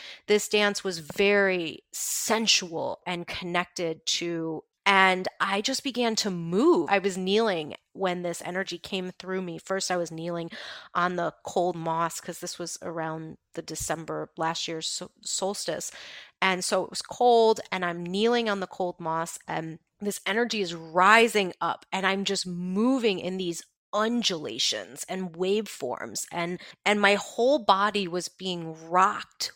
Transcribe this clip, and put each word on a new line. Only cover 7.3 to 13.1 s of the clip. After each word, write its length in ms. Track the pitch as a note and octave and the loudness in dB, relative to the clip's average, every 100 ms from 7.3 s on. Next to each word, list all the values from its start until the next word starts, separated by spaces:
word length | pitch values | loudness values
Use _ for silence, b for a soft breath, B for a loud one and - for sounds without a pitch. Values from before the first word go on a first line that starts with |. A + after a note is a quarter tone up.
| G3+ A3+ F3 D3+ - _ | 2 2 0 -4 -12 _
when 280 | - F#3 F3+ | -2 -2 0
this 200 | F3 E3+ | -4 -6
energy 340 | - F3+ F#3+ E3+ | -6 -4 -4 -8
came 340 | - G3 F#3 - | -6 -6 -6 -8
through 220 | F#3 F#3+ | -6 -6
me. 160 | F#3 E3 | -6 -8
First, 340 | - F#3+ - | -4 -2 0
I 60 | F3+ | -2
was 140 | E3+ | -2
kneeling 380 | D#3+ E3 E3+ E3 B B B B | -6 -6 -4 -6 B B B B
on 240 | F3 F3 F3+ | 0 0 0
the 160 | E3+ - | -2 -4
cold 320 | - - F3+ E3+ | -4 0 0 0
moss 460 | E3 E3 E3+ - | -2 0 0 -2
'cause 180 | - E3+ | -10 -10
this 180 | F3 - | -10 -8
was 200 | E3+ - | -8 -8
around 560 | F3+ E3 D#3+ | -8 -6 -6